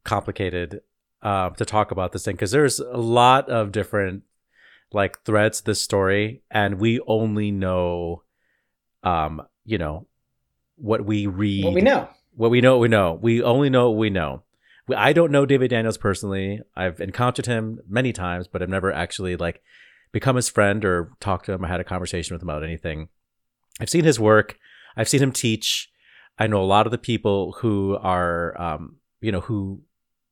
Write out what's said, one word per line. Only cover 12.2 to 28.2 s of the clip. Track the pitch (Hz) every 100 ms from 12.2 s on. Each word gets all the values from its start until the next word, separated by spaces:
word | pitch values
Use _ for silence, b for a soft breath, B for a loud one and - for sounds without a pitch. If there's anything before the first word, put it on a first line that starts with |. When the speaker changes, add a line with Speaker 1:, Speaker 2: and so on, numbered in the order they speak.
| _ -
Speaker 1:
What | 113
we | 123
know, | 127
what | 127
we | 117
know. | 110 90
We | 82 117 117
only | 120 127 143
know | 127 123
what | 110
we | 107
know. | 95 76 65 - b b b -
We, | -
I | 120
don't | 156 165
know | 143 135
David | 135 127
Daniels | 120 113 104
personally. | 104 95 101 95 98 104 - -
I've | 92 85
encountered | 90 107 123 - 123
him | 113 110 113 -
many | 110 131
times, | 110 90 90 90
but | 90
I've | 90
never | 95 95
actually, | 76 87 - 92 87
like, | 85 - b b b b b
become | 107 135 127
his | -
friend | - 101 107 101
or | 87 82 -
talked | 101 90 -
to |
him | 95 87
or |
had | 90
a |
conversation | 90 92 87 87 85
with | 85
him | 87
about | 76
anything. | 80 82 85 78 78 _ _ _ _ _ _ -
I've | 113
seen | 170 160
his | 117
work. | 107 107 - - b b b 120
I've | 113
seen | 139
him | 135
teach. | - 120 110 - - - b b b b -
I | 110
know | 101
a | 95
lot | 101 110
of |
the | 117
people | - 117 110 98 87 -
who | 117 101 98 98
are, | 95 90